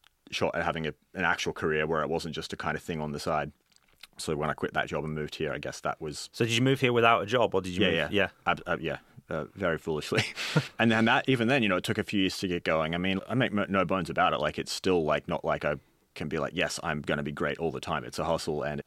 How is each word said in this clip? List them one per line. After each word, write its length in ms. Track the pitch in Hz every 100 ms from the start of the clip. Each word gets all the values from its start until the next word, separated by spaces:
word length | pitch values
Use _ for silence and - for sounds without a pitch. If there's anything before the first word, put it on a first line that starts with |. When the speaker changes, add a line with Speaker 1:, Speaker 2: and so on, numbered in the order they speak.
| _ _ -
Speaker 1:
shot 220 | - 92 -
at 80 | 85
having 200 | 80 76
a, 80 | - _
an 100 | 95
actual 300 | 85 85 87
career 340 | - 87 76 78
where 140 | 80
it 80 | 71
wasn't 260 | 80 82 76
just 160 | -
a 40 | -
kind 180 | 82 76
of 80 |
thing 160 | - 80
on 120 | 76
the 60 | 73
side. 320 | 87 78 73 - _ _ _ _ - -
So 180 | - 76
when 140 | 78
I 40 |
quit 200 | - -
that 140 | 76 67
job 180 | 80 78
and 100 | 78
moved 200 | 73 -
here, 180 | 76
I 40 | 62
guess 220 | 67 -
that 180 | 71 -
was 280 | 78 71 -
Speaker 2:
So 100 | - 117
did 80 |
you 80 | 113
move 200 | 131 135
here 100 | 127
without 300 | 120 117 107
a 20 | 92
job, 300 | 123 101 95
or 60 |
did 100 | 92
you 100 | 90
Speaker 1:
Yeah, 60 | 95
Speaker 2:
move? 80 | 82
Speaker 1:
yeah. 140 | 73
Speaker 2:
Yeah. 180 | 98 92 _ 92
Speaker 1:
Ab-, 160 | 82 -
ab-, 140 | 82
yeah. 160 | 78 67 _ - -
Uh, 160 | 80 - -
very 220 | 90 78
foolishly. 460 | - 76 - - - - -
<laughs> 280 | 156 - -
And 120 | 113
then 140 | 113 113
that, 240 | 131 -
even 180 | 127 113
then, 160 | 139
you 60 | 107
know, 80 | 92
it 60 |
took 140 | - 107
a 60 |
few 160 | 95 104
years 160 | 95 -
to 80 | 95
get 160 | 87
going. 300 | - 80 78
I 40 | 85
mean, 220 | 95 95 -
I 40 | 120
make 180 | 120
mo-, 120 | 104 90
no 160 | 98 87
bones 240 | 95 82
about 240 | - 90
it. 60 | 69
Like, 200 | 76 80
it's 120 | 76
still, 320 | - 95 87 76
like, 220 | 73 -
not 180 | 78 80
like 180 | 73 76
I 100 | 73 _ _ _ -
can 120 | 78
be 100 | 80
like, 120 | 69 87
"Yes, 240 | 78 -
I'm 180 | 85 76
gonna 220 | 69 73
be 80 | 73
great 260 | 73 76 69
all 120 | 82
the 80 | 65
time." 240 | - 76
It's 160 | 58 -
a 60 | 80
hustle, 360 | 80 - 76
and 180 | 69 73